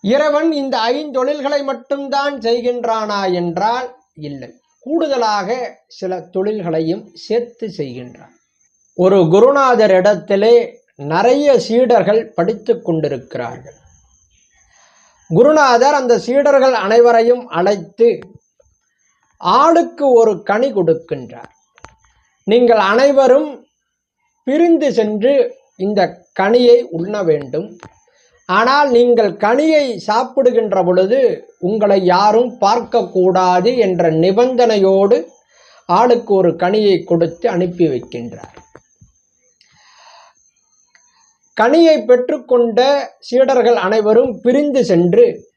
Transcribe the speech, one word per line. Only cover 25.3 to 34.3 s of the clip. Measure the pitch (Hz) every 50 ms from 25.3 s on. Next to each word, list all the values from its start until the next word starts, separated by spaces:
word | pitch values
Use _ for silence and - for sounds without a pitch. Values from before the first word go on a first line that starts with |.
| 285 277 240 - - _ _ _ _ _
இந்த | 185 202 214 202 185 160 - - _ _ _
கனியை | - 190 202 233 247 247 240 240 240 240 -
உண்ண | 170 165 170 196 214 208 190
வேண்டும். | 165 156 147 143 - 127 160 196 214 - - - - _ _ _ _ _ _ _ _ _ _ _ -
ஆனால் | 185 202 226 254 269 285 294 277
நீங்கள் | 240 233 247 247 240 233 220 196 170
கனியை | - 208 202 233 269 302 320 320 302 285 262 226 180
சாப்பிடுகின்ற | - - 208 233 247 240 - 277 269 247 220 226 226 208 196 190 180
பொழுது | 175 185 190 190 190 233 277 262 233 - 139 - - _ _
உங்களை | 185 180 214 220 214 202 196 - 185
யாரும் | 180 180 180 202 214 208 226 247 240 - -
பார்க்கக்கூடாது" | 208 196 220 240 240 - - 240 202 180 - 190 180 185 180 185 185 180 180 180 185 226 262 254
என்ற | 220 190 185 170 175 165 160
நிபந்தனையோடு | 160 165 185